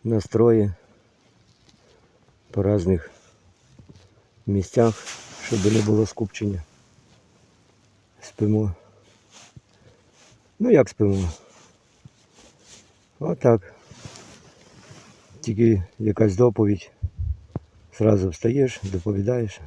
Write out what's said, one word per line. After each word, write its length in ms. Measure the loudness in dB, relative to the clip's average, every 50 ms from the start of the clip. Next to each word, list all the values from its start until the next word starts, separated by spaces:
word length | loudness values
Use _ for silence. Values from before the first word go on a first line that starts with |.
| -2
Настрої 680 | 0 -2 -2 -2 -2 0 4 4 6 6 4 2 0 -4 _ _ _ _ _ _ _ _ _ _ _ _ _ _ _ _ _ _ _ _ _ _ _ _ _ _ _ _ _ _ _ _ _ _ _
по 120 | -6 -2
різних 480 | 0 0 0 0 0 0 -2 -2 -2 -12 -20 _ _ _ _ _ _ _ _ _ _ _ _ -20 -20 _ -20 -20 -20 _ _ _ _ _ _ _ _
місцях, 600 | -4 -2 -2 -4 -2 2 2 2 2 0 -4 -14 -16 -18 -18 -20 -20 -20 -18 -8
щоб 260 | -6 -4 0 0 2
не 100 | 2 2
було 240 | 0 0 0 0 0
скупчення. 560 | -2 -4 -10 -10 -10 -8 -6 -6 -6 -6 -6 -10 _ _ _ _ _ _ _ _ _ _ _ _ _ _ _ _ _ _ _ _ _ _ _ _ _ _ _ _ _ _ _
Спимо. 540 | -20 -20 _ -4 -2 0 0 0 0 -2 -6 -8 _ _ _ _ _ _ _ _ _ _ _ -20 -20 _ _ -20 _ _ _ _ _ -20 _ _ _ _ _ _ _ _ _ _ _ _ _ _
Ну 120 | 2 4
як 180 | 4 4 4 2
спимо? 400 | 0 -2 0 0 2 0 -2 -4 -6 -10 -20 _ _ -20 -20 _ _ _ _ _ _ _ _ -20 _ _ _ _ _ _ -20 -20 _ _ _ -20 -20 -20 _ _ _ _ _ _ _ _ -6
Отак. 500 | -6 -4 2 4 4 4 4 0 -10 -20 _ _ _ -20 -20 -20 -20 -20 -20 -20 -20 -20 -20 _ -20 _ _ -20 -20 -20 -20 -20 -20 -20 -20 -20 -20 _ _ _ _ -20 -12
Тільки 420 | -8 -8 0 2 4 4 4 2 -2 -6 _ -4
якась 380 | -4 -4 2 2 2 2 4
доповідь. 540 | 4 2 2 4 2 0 0 0 -2 -6 -18 _ _ -10 -10 -8 -8 -8 -8 -8 -10 -12 _ _ -14 -14 _ _ -20 _ _ -6 0
Зразу 300 | 2 2 4 2 0 -4
встаєш, 520 | -6 -4 -4 -2 0 0 -2 -2 -2 -8
доповідаєш. 760 | -10 -8 -8 -6 -4 -4 -4 -2 -2 -2 -2 -4 -4 -6 -10 -16 -20